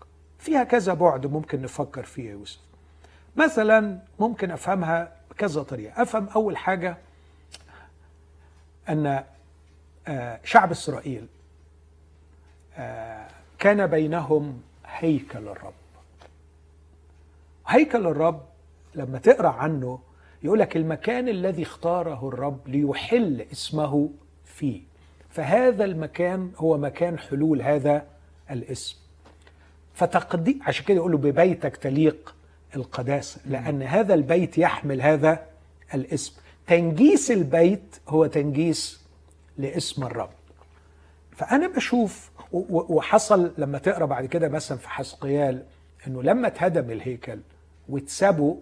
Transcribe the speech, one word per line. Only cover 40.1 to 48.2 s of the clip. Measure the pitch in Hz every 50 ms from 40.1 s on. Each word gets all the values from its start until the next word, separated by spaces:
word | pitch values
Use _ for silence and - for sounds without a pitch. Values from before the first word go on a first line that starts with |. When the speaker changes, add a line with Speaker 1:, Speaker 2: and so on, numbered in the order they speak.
| 113 120 98 - - - _ - - - - _ _ _ _ _ _ _ - - _ _ _ _
Speaker 1:
فأنا | - - 143 - 254 277 339 381
بشوف | 359 - - - 247 247 226 185 - - - - - - - -
و-، | - 175
و-، | 196 - 180 165 160 - 165
وحصل | 151 - - 202 220 - - 214 190 175 165 - -
لما | 143 139 139 135
تقرأ | - 185 196 175 160
بعد | 135 135 123 131
كده | 123 - 170 165 147
مثلا | 139 156 - - 143 120
في | - -
حسقيال | - - 135 - - - - 139 139 143 143 135 127 131 - - - - _ _ _ - -
إنه | 135 131 127
لما | 123 156 208 254 240
اتهدم | 208 - - 165 180 165 170 131 117
الهيكل | 113 104 - 131 123 120 - 127 113 - - _ - _ _ _ _ _ _ -
واتسابوا، | 135 139 139 - - -